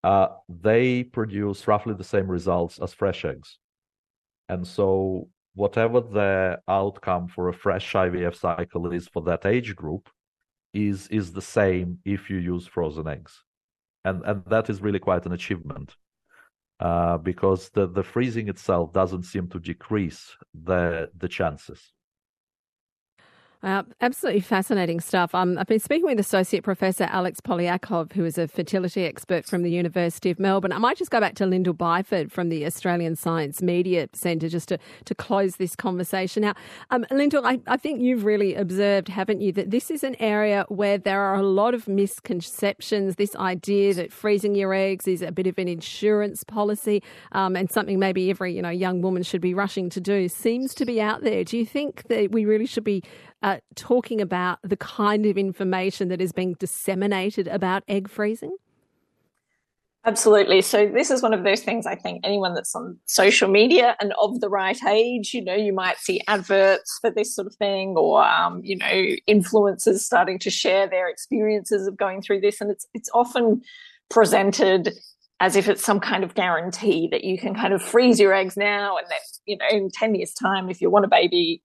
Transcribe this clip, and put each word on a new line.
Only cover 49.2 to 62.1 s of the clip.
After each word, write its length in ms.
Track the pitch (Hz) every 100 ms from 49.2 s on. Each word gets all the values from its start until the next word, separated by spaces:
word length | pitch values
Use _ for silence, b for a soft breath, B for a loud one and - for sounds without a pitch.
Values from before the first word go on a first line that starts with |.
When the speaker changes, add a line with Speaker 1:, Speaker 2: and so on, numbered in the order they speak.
Speaker 2:
should 180 | 180 185
be 140 | 180
rushing 340 | 180 202 - 180
to 100 | 190
do 280 | 180 202 180
seems 460 | - 226 240 262
to 100 | -
be 160 | 247 226
out 220 | 214 220
there. 220 | 247 202
Do 120 | 180 233
you 80 |
think 440 | 220 285 294 - -
that 240 | 226 202
we 120 | 226
really 220 | 208 214 233
should 160 | -
be 220 | 220 196 B B B B
uh, 140 | 208 180 _
talking 460 | - - 247 - 220
about 400 | 190 180 180 175
the 140 | 185 190
kind 500 | - - 208 208 214
of 100 | 196
information 720 | 196 180 185 185 185 - 185
that 120 | 180
is 100 | 180
being 240 | 175 185 170
disseminated 880 | 185 - - 190 202 196 190 202 175
about 340 | 196 185 190 -
egg 200 | 202 196
freezing? 480 | - 214 226 - 381 _ _ _ _ _ _ _ _ _ _ _ _ _ _
Speaker 3:
Absolutely. 580 | 233 208 220 208 196 190
So 240 | 185 214 208
this 240 | 233 339
is 120 | 262
one 120 | 247
of 80 | 214
those 180 | 190 202
things 240 | - 226
I 120 | - 170
think 240 | 180